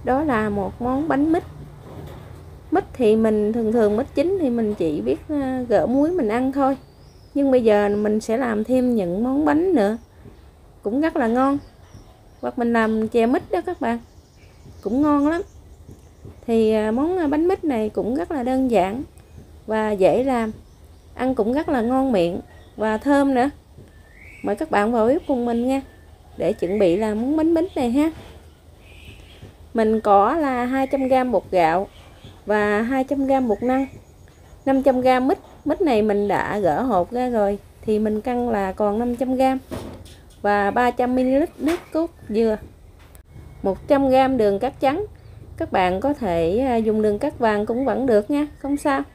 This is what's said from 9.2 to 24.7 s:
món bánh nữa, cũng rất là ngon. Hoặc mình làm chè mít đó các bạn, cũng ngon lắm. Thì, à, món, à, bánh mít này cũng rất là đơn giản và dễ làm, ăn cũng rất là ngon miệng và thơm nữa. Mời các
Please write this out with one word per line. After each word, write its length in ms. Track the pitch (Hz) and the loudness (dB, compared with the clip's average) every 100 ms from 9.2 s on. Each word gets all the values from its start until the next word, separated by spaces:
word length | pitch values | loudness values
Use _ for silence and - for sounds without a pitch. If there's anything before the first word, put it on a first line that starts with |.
món 220 | 247 269 302 | 0 0 2
bánh 300 | 294 370 320 | 2 2 2
nữa, 220 | 202 226 - - - - - - - - | 2 0 -10 -20 -20 -20 -20 -20 -20 -10
cũng 180 | 208 247 | -4 -2
rất 140 | 320 320 | -2 0
là 120 | 233 | 0
ngon. 300 | 240 269 285 - - - - - - - - | 2 2 0 -6 -20 -20 -20 -20 -20 -20 -10
Hoặc 180 | 247 247 | -8 -4
mình 140 | 240 | 0
làm 340 | 233 220 220 220 | 2 2 0 0
chè 180 | 240 226 | 2 2
mít 180 | 302 - | 0 -2
đó 100 | 370 330 | -4 -4
các 160 | 349 | -4
bạn, 180 | 247 233 - - - - - - - - | -4 -4 -8 -20 -20 -20 -20 -20 -20 -12
cũng 200 | 196 247 | -4 0
ngon 260 | 302 294 285 | 2 2 2
lắm. 140 | 339 403 - - - - - - - - - - | -2 -6 -14 -20 -20 -20 -20 -20 -20 -20 -16 -2
Thì, 240 | 226 220 | 2 4
à, 200 | 220 214 | 2 0
món, 260 | 226 302 370 | 0 0 0
à, 100 | 311 | 0
bánh 200 | 302 339 | 0 0
mít 160 | 381 | 0
này 260 | 330 240 214 | 0 -2 -2
cũng 260 | - 180 269 | -4 -2 -2
rất 160 | 349 | -4
là 120 | 311 | -4
đơn 280 | 240 262 262 | -2 0 2
giản 320 | 220 185 226 294 - - - - - - | 2 2 -2 -10 -16 -20 -20 -20 -20 -6
và 240 | 220 214 | -2 -2
dễ 320 | 208 185 170 | 4 4 4
làm, 280 | 269 247 220 214 - - - - - | 0 0 -2 -6 -18 -20 -20 -20 -20
ăn 220 | - 254 254 | -6 -4 0
cũng 180 | 208 | 0
rất 160 | 262 330 | 0 0
là 120 | 277 | -2
ngon 300 | 226 262 269 | 0 0 2
miệng 280 | 214 170 190 - - - - | 2 0 -2 -10 -20 -20 -6
và 200 | 214 214 | -2 -2
thơm 360 | 262 285 277 | 2 2 4
nữa. 160 | 254 269 - - - - - - - - - | 2 0 -4 -20 -20 -20 -20 -20 -20 -20 -10
Mời 120 | 202 208 | -6 -4
các 160 | 311 | -2